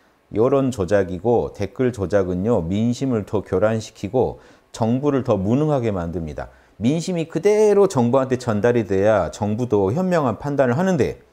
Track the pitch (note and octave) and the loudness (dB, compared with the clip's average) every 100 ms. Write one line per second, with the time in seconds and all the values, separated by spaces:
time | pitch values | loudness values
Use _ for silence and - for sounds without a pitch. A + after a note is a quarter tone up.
0 | _ _ _ - B2 C#3 C3+ A#2+ F2 G2+ | _ _ _ 0 2 2 0 -2 0 2
1 | F#2 F2 A2 A#2 C#2+ - G2+ - B2+ G2+ | 0 -2 0 0 0 -4 -8 -2 -2 -2
2 | F#2 G2+ F#2 F2+ G2+ A#2 E2 G2 A#2 B2 | 0 0 0 -2 0 -2 -2 -2 -2 -2
3 | C3+ A#2 G2 G#2 - F#2 G#2+ A2 G#2+ - | -2 -4 -2 -6 -2 -2 -2 -4 -6 -10
4 | G2 B2+ F2+ C2 - - _ - A2+ B2 | -4 -2 -2 -4 -16 -20 _ -4 -2 0
5 | D3 C#3 A#2+ G#2+ F#2+ B2+ D#3 C#3+ A#2 F#2+ | 0 -2 0 0 0 0 0 -2 -2 -4
6 | E2+ E2+ D#2+ C2+ C2 - _ - A2 D#3+ | -4 -6 -8 -10 -14 -18 _ -4 -2 -2
7 | E3 F3 D#3 D#3+ G3 G#3 G#3+ G3+ G3 - | -2 -4 -4 -2 2 4 4 6 4 4
8 | A#2+ C3+ B2+ B2 - G#2 A#2 A#2+ G2+ F#2+ | 2 2 2 -2 0 2 2 2 2 2
9 | G2+ G#2+ D#2+ - G#2 G#2+ B2 G#2 F#2+ C3+ | 4 2 0 -2 -4 -2 0 2 2 0
10 | F#3 F3 C3+ G#2+ C#3+ C#3+ C3 B2 F#3+ F3 | 0 0 0 -2 -2 0 2 2 2 2
11 | G2 - _ | 0 -2 _